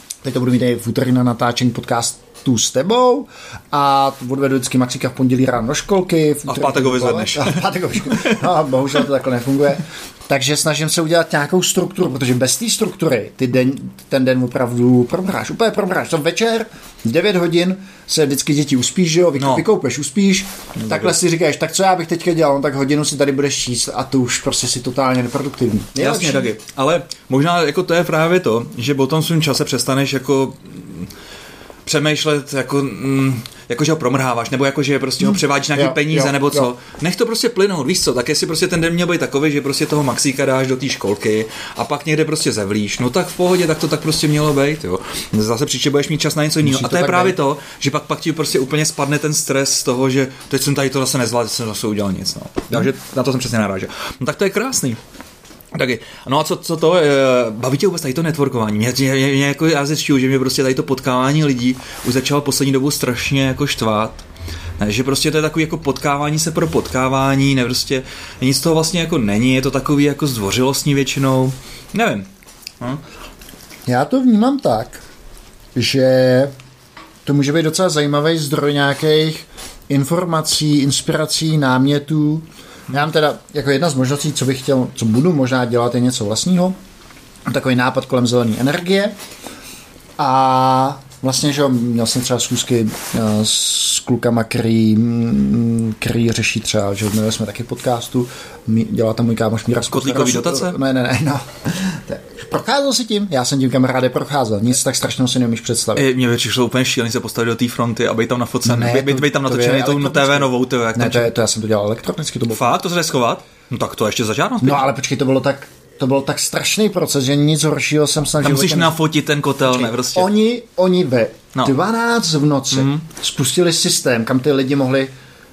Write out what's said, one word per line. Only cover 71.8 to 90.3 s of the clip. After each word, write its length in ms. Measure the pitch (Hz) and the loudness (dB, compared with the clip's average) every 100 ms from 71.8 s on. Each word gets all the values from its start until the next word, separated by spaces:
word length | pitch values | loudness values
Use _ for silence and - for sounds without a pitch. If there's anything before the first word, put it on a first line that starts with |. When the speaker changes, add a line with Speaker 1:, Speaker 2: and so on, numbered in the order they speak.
| - | -8
Speaker 2:
Nevím. 320 | 196 - 113 95 - - - - - | -2 0 -2 -8 -18 -20 -20 -20 -12
Hm? 180 | 120 147 - - - - - - - - - | -10 -10 -12 -20 -20 -20 -20 -20 -20 -10 -2
Speaker 1:
Já 180 | 123 | 0
to 180 | 139 262 | 2 2
vnímám 360 | 254 214 247 285 | 4 4 4 2
tak, 420 | 160 110 110 - - - - - - - - 123 | 0 0 -4 -14 -20 -20 -20 -20 -20 -20 -8 -4
že 720 | 117 135 131 131 127 127 139 - - - - - - - | 0 2 4 6 4 4 2 -4 -20 -20 -20 -20 -20 -10
to 100 | - | 0
může 180 | 143 139 | 2 4
být 100 | 160 | 2
docela 260 | 156 156 185 | 2 2 0
zajímavý 500 | 151 147 147 151 165 | 2 2 2 2 0
zdroj 340 | 143 143 143 | 0 0 0
nějakých 720 | 143 139 135 156 156 156 156 - - - - - | 2 2 2 2 4 2 -2 -12 -18 -18 -14 -2
informací, 880 | 139 139 170 180 160 151 - 151 147 | 0 2 0 0 -2 0 0 2 4
inspirací, 800 | 139 131 - 156 151 - 160 156 | 2 0 -2 -2 -2 -2 0 2
námětů. 840 | 135 127 135 143 143 156 151 156 - - - - - | 2 4 4 2 0 0 2 0 -6 -20 -20 -18 -6
Já 80 | 135 | -2
mám 120 | 151 | 0
teda 220 | 156 151 117 - | 2 2 -2 -8
jako 160 | 147 131 | -4 0
jedna 200 | 135 170 | 2 2
z 40 | |
možností, 380 | 131 127 143 156 | 2 0 0 -2
co 120 | - | -2
bych 140 | 127 131 | -2 -2
chtěl, 300 | - 131 123 | 0 0 0
co 100 | - | -2
budu 280 | 113 113 170 | 2 4 4
možná 320 | 151 127 127 | 2 2 0
dělat, 300 | 120 120 120 | 0 2 2
je 60 | 123 | 2
něco 240 | 123 123 | 0 0
vlastního. 500 | 104 107 180 180 185 190 - - - - - - - | -2 -2 0 2 2 -2 -12 -20 -20 -20 -20 -12 -4
Takový 220 | 131 131 127 | -2 0 2
nápad 300 | 127 131 127 | 2 0 0
kolem 200 | 127 120 | 0 2
zelené 300 | 123 117 107 | 2 2 0
energie. 520 | 131 175 175 196 208 - - - - - - - - - - - | 0 -2 0 0 0 -4 -16 -18 -18 -18 -18 -20 -20 -20 -14 -2
A 800 | 143 | 2